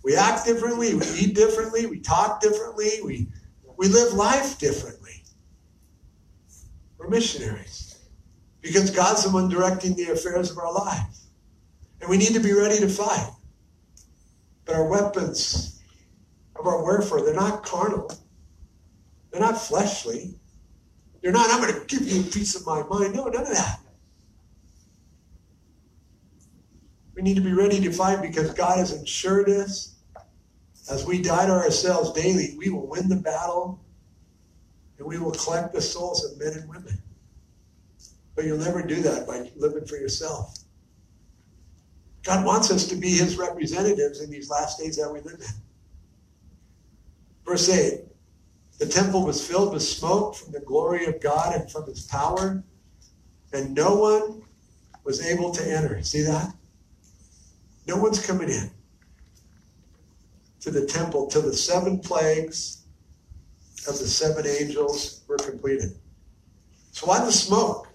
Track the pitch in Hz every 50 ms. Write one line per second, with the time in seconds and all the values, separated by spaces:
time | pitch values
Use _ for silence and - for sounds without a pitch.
0 | - 135 147 175 202 226 233 220 - 233 233 226 220 240 240 233 233 226 196 -
1 | - - - 196 190 190 190 202 220 220 220 226 226 - 226 226 233 - - -
2 | - - - - 415 453 - - 214 214 208 - - - - 214 214 214 214 -
3 | - 143 131 120 - - - - - - - - _ - - - 185 196 196 233
4 | 240 240 190 196 208 220 262 277 277 277 - - - 143 - - - - - -
5 | - - - - - - _ _ _ _ - _ _ _ _ _ _ _ _ _
6 | _ - _ _ _ _ - _ _ _ - - - - - - - - _ -
7 | - - 214 233 226 - - 143 120 110 104 98 - - - - - - - -
8 | - _ - - _ - _ _ _ _ _ _ - 160 170 196 190 190 - 185
9 | 180 - - - - 190 190 185 185 185 175 180 185 185 185 185 - 185 180 175
10 | 175 165 160 160 170 180 175 180 180 170 - 180 170 170 180 196 202 185 - -
11 | 104 - - - - - _ _ _ _ _ _ _ _ _ _ - _ _ -
12 | - 180 185 196 220 226 226 220 - 202 202 202 208 208 214 208 202 185 - -
13 | 208 - - - - - - - - - - _ _ _ _ _ _ _ _ -
14 | - _ _ _ _ _ _ _ _ _ _ _ _ - 160 160 160 160 190 202
15 | 202 202 - 190 160 - - - - - - - - - - - - _ _ _
16 | _ _ _ _ _ _ _ _ _ _ _ - 156 180 170 - - 180 196 208
17 | 202 - 160 143 135 151 - 190 196 208 202 - - - 180 175 190 214 190 -
18 | - - - - _ _ _ - - - _ _ - - _ _ _ _ _ _
19 | _ _ _ _ _ _ - 175 214 240 233 - - - 220 - 202 202 - -
20 | - 117 117 - - 185 - - _ _ _ - - _ - _ _ _ _ _
21 | _ - _ - - 180 185 226 233 226 240 247 233 214 - - - - 277 262
22 | - - 190 185 185 - - 208 208 - - 185 - 160 160 151 147 - 196 208
23 | 202 196 196 262 269 240 214 247 277 285 220 - - - - - _ _ _ _
24 | _ _ _ _ _ _ _ _ _ _ _ _ _ _ _ _ _ _ _ _
25 | _ _ _ _ _ _ - - _ _ _ _ _ _ _ _ _ _ _ _
26 | _ _ _ _ _ _ _ _ _ _ _ _ _ _ _ - _ _ _ _
27 | _ - - 185 185 196 196 190 190 185 180 185 202 202 202 190 185 170 165 -
28 | 185 190 196 196 175 160 160 156 151 - - - 180 175 180 185 180 151 156 147
29 | - - - - - 185 196 196 196 196 196 202 202 196 196 - - - - _
30 | _ _ - - - _ _ - _ _ _ _ _ _ _ - - - 139 131
31 | - 175 180 180 180 175 170 175 185 190 185 180 165 156 - - 190 185 180 160
32 | - - - 156 165 185 190 160 143 139 - - 185 196 180 - - - - 180
33 | 185 190 185 - - 160 156 160 170 175 175 175 - 180 185 - - _ - -
34 | _ _ _ _ _ _ _ _ _ _ _ _ _ _ _ _ _ - _ _
35 | 143 156 165 170 165 165 - - - 156 165 170 175 175 - 156 - - - 175
36 | 175 180 160 147 147 147 147 143 147 156 156 156 156 - - 180 185 - 202 -
37 | - - - _ _ _ _ - _ _ _ _ _ _ _ _ _ _ _ _
38 | - - - _ _ _ - 156 156 156 151 156 160 175 175 - - - 156 175
39 | 160 147 - - 123 - 123 123 123 - - 143 147 151 147 156 - - 147 143
40 | 135 135 - - 160 156 151 131 104 - - - - _ _ _ _ _ _ _
41 | _ _ _ _ _ _ - _ _ _ _ - - - - _ _ _ _ -
42 | _ - - - - 185 185 190 190 - 196 226 226 - 185 - - - 185 -
43 | 180 180 180 180 175 165 - - 180 170 - 175 156 - 165 180 196 208 202 -
44 | 143 143 143 147 151 147 147 139 - 143 147 147 151 156 - - 156 160 151 147
45 | 151 147 151 147 143 160 180 175 - - - - - - _ _ _ _ - -
46 | - _ _ _ _ _ _ _ _ - - _ _ _ _ _ _ _ _ _
47 | _ - _ _ _ _ _ _ _ 170 180 180 - 185 185 170 143 - - -
48 | - - - _ _ _ _ _ _ _ _ _ _ _ _ - 151 - - 190
49 | 196 190 190 190 185 156 135 - - - 175 190 202 196 190 151 151 - - -
50 | 160 165 185 208 208 - - - - - 151 143 - - 196 151 160 165 175 170
51 | 170 160 - - - 143 143 156 165 175 175 156 - - - 156 151 135 127 -
52 | - - 139 139 139 160 180 185 190 190 190 190 - - - _ _ _ _ -
53 | - _ _ _ _ - _ _ _ - - 139 135 135 135 143 156 190 202 202
54 | 214 214 214 214 214 - - - - - _ _ _ _ _ _ _ _ - -
55 | _ 139 127 - - 165 170 175 175 175 165 - 156 160 156 156 156 139 107 -
56 | - - - 151 151 151 151 156 160 190 - - _ _ _ _ _ _ - _
57 | _ _ - _ - _ _ _ - - _ _ _ _ _ _ _ - 175 202
58 | 208 214 208 - - - 185 185 170 143 127 107 95 - - - _ _ _ _
59 | _ _ - _ - _ _ - _ _ _ - _ _ _ _ _ _ _ _
60 | _ _ _ _ _ _ _ - _ _ _ _ - 156 147 143 139 143 - 160
61 | 165 165 147 143 139 - - 151 156 139 127 - - - 175 180 185 190 185 185
62 | - - 180 160 156 156 156 156 160 156 - - - - - - _ - - _
63 | _ _ - _ _ _ - - - - - _ - _ - - - 147 139 -
64 | 131 - - - 156 156 156 156 147 143 143 147 147 147 - 143 147 143 147 -
65 | - - - - _ - 143 139 - 135 131 - - 135 135 135 190 190 - -
66 | - - - _ - - _ _ _ _ _ _ _ _ _ _ _ _ - -
67 | - 170 190 233 240 226 202 208 - 190 202 220 - - - - - - -